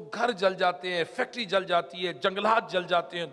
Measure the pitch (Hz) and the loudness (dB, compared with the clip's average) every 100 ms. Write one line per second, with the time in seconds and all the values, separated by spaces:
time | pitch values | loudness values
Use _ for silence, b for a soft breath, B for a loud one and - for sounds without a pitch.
0 | 160 202 240 196 190 185 180 175 185 180 | -2 -2 -2 2 2 4 2 0 -2 0
1 | 160 - 247 240 214 190 185 170 170 180 | 0 -2 -4 -4 -2 0 2 2 0 -4
2 | 180 175 196 190 208 226 180 180 170 175 | -4 -2 -2 2 2 2 2 -2 2 2
3 | 170 175 160 | 2 -4 -6